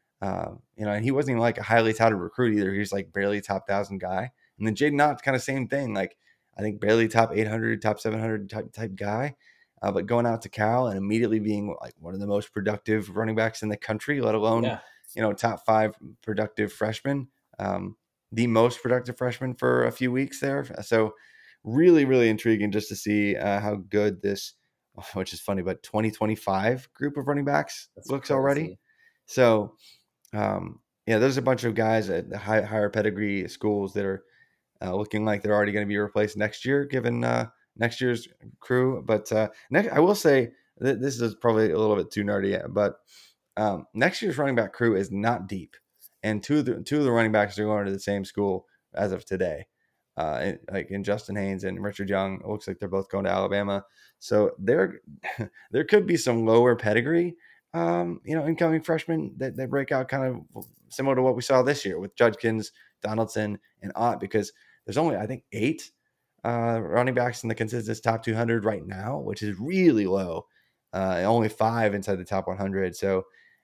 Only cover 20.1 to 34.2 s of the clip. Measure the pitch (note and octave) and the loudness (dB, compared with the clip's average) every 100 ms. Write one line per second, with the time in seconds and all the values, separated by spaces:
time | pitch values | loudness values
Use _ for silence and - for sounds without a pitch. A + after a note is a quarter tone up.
20.1 | B2+ C3+ - C#3 C#3 - - G2+ A2+ A2 | -2 -4 -4 -4 -4 -6 -10 0 2 2
21.1 | - - - - _ - B2 F3 E3 C3+ | -2 -18 -20 -20 _ -4 4 8 8 6
22.1 | C3 A#2 G#2+ A#2 A2 G#2 G#2 - G2+ G#2+ | 6 6 4 2 2 2 -2 -4 -6 0
23.1 | G#2 G#2 F#2 F#2+ G2+ G#2 G#2 F#2 G#2 G#2 | 2 2 0 0 -2 -2 -4 -2 0 2
24.1 | F#2+ G2+ G2 - - _ _ _ - F#2 | 0 -2 -4 -8 -16 _ _ _ -20 -10
25.1 | G2 F#2 F#2 - G2 F2 F#2 - G#2+ A2 | -8 -8 -8 -6 -4 -4 -6 -4 -2 -2
26.1 | G#2+ A2 G#2+ - F#2+ G#2+ B2+ - - C#3+ | 0 -2 -2 -2 0 0 -2 -6 -8 -6
27.1 | D3 C3+ C#3+ C#3+ C#3+ D3 - - - - | -4 -2 -2 0 0 -2 -8 -18 -16 -8
28.1 | C3+ - C#3 C#3 C#3 D#3+ - _ _ _ | -6 -2 0 2 0 -2 -8 _ _ _
29.1 | _ - - B2 A2 G#2 - - - _ | _ -6 4 6 6 2 -8 -20 -20 _
30.1 | _ _ G#2+ G#2 G2 F2+ - _ _ - | _ _ -4 -2 -2 -6 -12 _ _ 0
31.1 | A2 B2+ C3+ B2+ B2+ A#2+ G#2+ A2 A2+ G2 | 4 4 2 0 0 0 0 2 2 0
32.1 | E2+ - G2+ G2 A2 G2+ G#2+ G#2 A2 G#2 | -2 -4 -8 0 0 2 0 0 0 0
33.1 | G2 G#2 G2 F2+ - G#2+ G#2 G2 G#2 G2 | 0 -2 -2 -6 -4 -2 0 -2 -4 -4
34.1 | G2 | -4